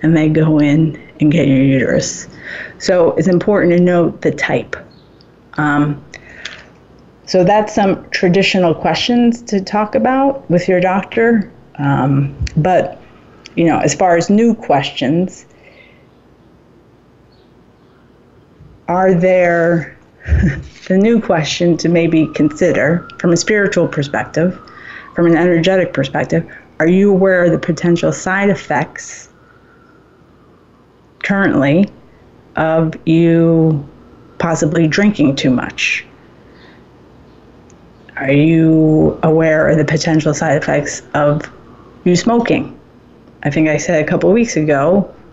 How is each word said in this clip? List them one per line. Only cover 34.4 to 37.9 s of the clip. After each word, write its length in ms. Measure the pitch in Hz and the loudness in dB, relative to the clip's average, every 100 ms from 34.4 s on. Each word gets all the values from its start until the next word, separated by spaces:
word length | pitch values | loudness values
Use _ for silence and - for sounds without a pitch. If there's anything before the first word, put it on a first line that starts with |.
| 170 160 156 170 160 | -4 -2 -2 0 0
drinking 500 | 170 208 202 139 135 | 2 0 2 0 0
too 140 | 135 | 0
much? 560 | 123 - - - - - - - - - - - - - - - - - - - - - - - | -2 -4 -6 -6 -6 -8 -20 -20 -20 -20 -20 -20 -20 -20 -20 -20 -20 -20 -20 -20 -20 -20 -20 -20